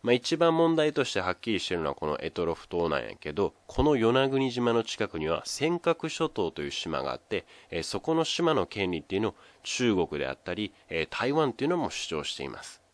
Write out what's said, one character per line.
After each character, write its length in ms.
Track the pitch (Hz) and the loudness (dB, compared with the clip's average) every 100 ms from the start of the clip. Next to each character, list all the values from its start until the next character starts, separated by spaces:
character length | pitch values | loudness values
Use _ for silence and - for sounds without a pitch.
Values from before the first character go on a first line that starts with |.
ま 60 | 120 | 4
あ、 40 | |
一 220 | 123 - 156 | 2 2 2
番 220 | 170 165 | 4 6
問 180 | 165 160 | 4 4
題 160 | 151 | 2
と 140 | 147 123 | 2 0
し 80 | |
て 80 | - | 0
は 100 | 92 | -2
っ 80 | 90 | -2
き 140 | - | -2
り 60 | 98 | -2
し 60 | - | 0
て 60 | 87 | -2
る 60 | |
の 60 | 76 | -2
は 80 | 71 | -2
こ 120 | 78 | -4
の 100 | 71 | -2
択 260 | 82 - | -4 -2
捉 240 | 82 82 - | -2 -2 -4
島 220 | 87 85 | 0 2
な 100 | 71 | 0
ん 80 | 57 | -4
や 80 | - | -10
け 140 | 78 | -8
ど、 220 | 78 95 - - | 0 -2 -2 -6
こ 160 | - | 2
の 120 | 143 143 | 4 6
与 160 | 113 | 4
那 180 | 123 135 | 4 4
国 220 | 135 131 | 2 0
島 220 | 120 120 | 2 2
の 100 | 117 | 2
近 240 | 113 - 104 | 0 -4 -4
く 100 | 85 | -2
に 120 | 76 | -2
は 140 | 82 - | -2 -2
尖 320 | - 151 170 | -2 0 0
閣 320 | - 165 160 | 0 0 -2
諸 180 | - 160 | -2 -4
島 240 | - 87 | 0 -4
と 100 | - | -2
い 60 | 73 | -6
う 40 | |
島 320 | - 87 73 | -6 -4 -4
が 100 | 65 | -4
あ 20 | 62 | -8
っ 40 | |
て、 260 | _ 101 - - - | _ -6 -6 -20 -8
え 100 | 85 | -6
ー、 40 | |
そ 180 | 80 101 | -4 -6
こ 120 | - | -2
の 120 | 160 160 | 0 0
島 280 | - 170 | 0 2
の 120 | 143 90 | 2 0
権 260 | 104 95 | -2 -2
利 80 | 85 | -2
っ 40 | |
て 120 | - 98 | -2 -2
い 40 | |
う 20 | |
の 80 | 107 | -2
を 60 | - - - | -4 -20 -16
中 320 | - - 123 95 | -8 0 2 4
国 120 | 82 73 | 0 -2
で 80 | 67 | -4
あ 60 | |
っ 40 | 67 | -6
た 160 | - | -6
り、 200 | 90 104 - _ | -4 -6 -8 _
え 140 | 85 | -4
ー、 40 | 78 | -4
台 220 | - 117 | -2 0
湾 200 | 147 147 | 2 0
っ 20 | |
て 100 | 113 | 0
い 40 | 139 | -2
う 20 | |
の 80 | 180 | 0
も 120 | 127 | -2
主 180 | - - | -6 -6
張 160 | 78 71 | -6 -6
し 100 | - | -8
て 80 | |
い 60 | 69 | -8
ま 120 | - | -10
す。 180 | - - _ | -16 -20 _